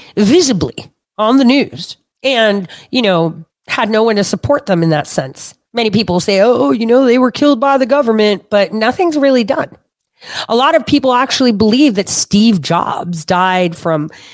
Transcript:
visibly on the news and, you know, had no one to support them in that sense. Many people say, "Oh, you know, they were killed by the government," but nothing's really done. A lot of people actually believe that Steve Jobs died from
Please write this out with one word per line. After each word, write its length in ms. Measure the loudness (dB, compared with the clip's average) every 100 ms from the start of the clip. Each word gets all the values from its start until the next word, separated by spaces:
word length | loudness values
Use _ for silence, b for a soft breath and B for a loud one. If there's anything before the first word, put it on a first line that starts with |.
| B -2
visibly 760 | 2 2 2 -2 -4 -8 -18 _ _ -4
on 220 | 0 2
the 60 |
news 520 | 4 2 0 -6 -14 -16 _ _
and, 460 | -2 0 0 -2 -6 B B
you 120 | -2
know, 420 | 0 0 0 -4 -16 _ -8
had 240 | -4 0
no 120 | 0
one 140 | 2 0
to 80 |
support 400 | -2 -2 -2 -2
them 180 | 0 0
in 80 | 0
that 160 | 0 -2
sense. 480 | -6 -8 -10 -16 -18 _
Many 160 | -4 0
people 300 | 0 0 -2
say, 200 | 0 2
"Oh, 300 | 2 2 0
you 160 | 0 2
know, 180 | 2
they 140 | 4 2
were 120 | 0
killed 300 | 2 0 2
by 160 | 2 0
the 80 |
government," 640 | 2 0 2 2 0 -2 -2
but 240 | -2 0
nothing's 460 | -2 -2 0 -2 0
really 260 | 2 2
done. 240 | 0 -4 -6 -12 _ _ _ B B B -4
A 80 | 0
lot 180 | 2
of 120 | 0 0
people 260 | 0 2
actually 400 | 0 0 0 0
believe 420 | 2 0 2 2 0
that 120 | -2
Steve 540 | -4 0 2 2 2
Jobs 640 | 0 -4 -4 -6 -8 -8 -2
died 500 | 0 0 0 -2 -2
from 340 | -4 -2 -4 B B